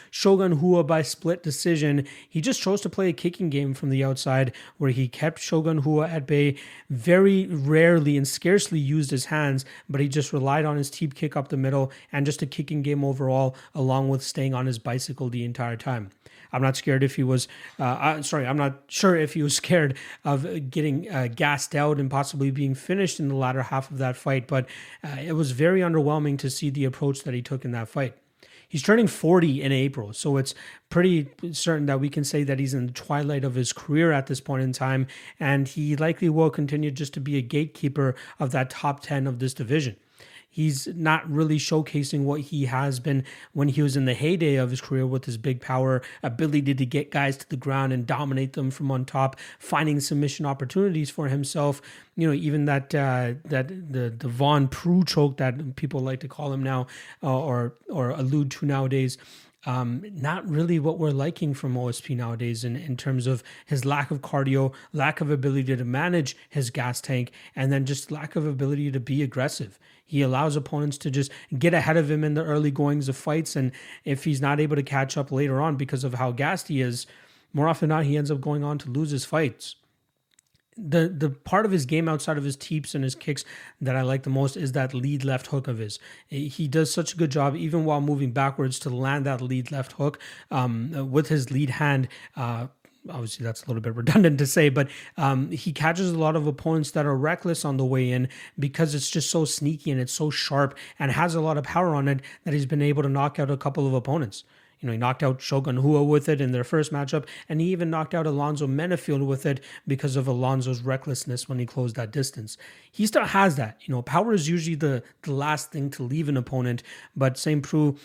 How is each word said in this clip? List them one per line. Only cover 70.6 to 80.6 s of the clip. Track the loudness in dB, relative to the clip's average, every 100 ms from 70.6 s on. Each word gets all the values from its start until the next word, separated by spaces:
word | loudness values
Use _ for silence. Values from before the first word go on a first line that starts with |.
| -2 -2 -2 -2
to | -2
just | -2 -2 -6 -8 2
get | 4
ahead | 4 4 2
of | 4
him | 2
in | 0
the | 0 0
early | 2 2
goings | 2 2 2 -2
of | -4
fights, | -2 -2 -2 -2
and | -2 -4 -18 -10 -4
if | -2
he's | 0 0
not | 2 2
able | 2 0
to |
catch | 0 0 0 -2
up | -2
later | 0 2 2
on | 0 0
because | -2 -4 -4
of |
how | -2 -2
gassed | 0 -2 -2 -2
he | -2
is, | -2 -4 -10 -18 -20 _ _
more | 0 2
often | 2 2
than | 2
not, | 2
he | 0
ends | 0
up | -2
going | -2 -2
on | -2 -4
to | -4
lose | -4 -2
his | -4 -2
fights. | 0 0 -4 -16 -18 _ _ _ _ _ _ _ _